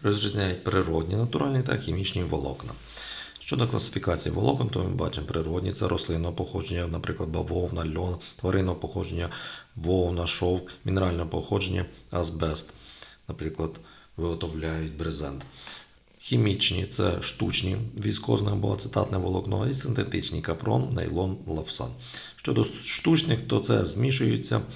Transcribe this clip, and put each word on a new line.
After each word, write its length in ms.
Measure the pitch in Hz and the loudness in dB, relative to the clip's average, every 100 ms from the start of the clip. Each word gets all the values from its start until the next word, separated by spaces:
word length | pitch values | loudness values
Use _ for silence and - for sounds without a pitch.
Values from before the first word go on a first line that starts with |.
Розрізняють 640 | 104 104 104 104 95 92 | 0 2 0 2 0 0
природні, 520 | 92 95 82 80 80 104 | 2 2 4 2 2 0
натуральні 460 | 117 - 143 135 | 2 2 2 2
та 140 | 127 - | 2 0
хімічні 460 | - 87 92 98 | 0 -2 0 -2
волокна. 480 | 85 78 69 65 58 57 - - - - - - | 0 0 -2 -6 -10 -12 -14 -14 -12 -12 -14 -12
Щодо 280 | - 139 120 | -2 2 2
класифікації 680 | 113 - - - 82 - | 2 -2 -2 0 0 0
волокон, 340 | 80 117 139 113 | 2 4 4 0
то 160 | 95 | 0
ми 60 | 92 | 0
бачимо 360 | 87 82 - 76 | 0 0 -2 -2
природні, 460 | 85 80 87 92 | -2 0 0 -2
це 160 | 95 92 | 0 0
рослинного 460 | 85 - 82 85 | 0 0 -2 -2
походження, 520 | 82 90 92 82 87 87 | -2 -4 -4 -2 -2 -2
наприклад, 420 | 82 82 82 80 | -2 -4 -4 -2
бавовна, 720 | 80 82 87 85 85 82 82 | -2 0 0 0 -2 -2 -2
льон, 180 | 90 87 - - | -2 -4 -8 -2
тваринного 360 | 92 95 92 85 | 2 2 2 0
походження, 520 | - - 85 85 85 - - - - - | -4 -4 -4 -4 -4 -6 -10 -12 -14 -4
вовна, 500 | 82 92 87 87 85 | 2 4 4 2 0
шовк, 460 | - 90 90 - - | 2 2 2 -2 -6
мінерального 440 | - 95 92 85 82 | 0 2 2 2 -2
походження, 580 | 82 82 101 95 92 85 - - | -4 0 0 0 -2 -4 -8 -6
азбест, 640 | 87 82 82 82 76 - - - - - - - | -2 -2 0 0 0 -4 -12 -20 -18 -20 -16 -12
наприклад, 420 | - 78 - 80 - - - - - | -6 -4 -2 -4 -4 -18 -20 -16 -4
виготовляють 800 | 85 82 85 78 80 80 80 73 | -2 -2 -4 -4 -2 -2 -4 -4
брезент. 480 | 80 78 73 67 - - - - - - _ _ | -4 -4 -6 -6 -12 -16 -16 -16 -18 -20 _ _
Хімічні — 640 | - 123 107 92 - 92 95 | 2 4 4 4 2 2 -2
це 320 | - 95 87 | 2 2 2
штучні, 540 | - - 95 92 92 98 113 - | -2 0 2 2 2 0 -2 -2
віскозне 480 | 104 104 - 107 104 | -2 0 2 2 4
або 200 | 101 104 | 2 2
ацетатне 460 | 101 - - 95 95 | 0 0 0 2 0
волокно, 500 | 90 92 101 101 120 | 2 0 0 0 0
і 60 | |
синтетичні — 680 | 135 135 113 98 - - 80 | 0 0 0 0 0 0 0
капрон, 480 | 80 80 107 123 131 | -2 -2 2 2 2
нейлон, 460 | - 82 82 95 95 - | 0 0 0 0 -2 -4
лавсан. 440 | 78 78 - 62 - - - - - | -4 -4 -4 -6 -8 -14 -14 -14 -6
Щодо 280 | - 117 | 2 4
штучних, 760 | 107 - - - - 160 - 120 - | 2 0 -2 2 6 4 4 0 2
то 120 | 110 | 0
це 240 | 110 107 | 4 2
змішуються 760 | 85 95 131 131 117 113 - 113 - | 2 2 2 4 2 2 0 -2 -2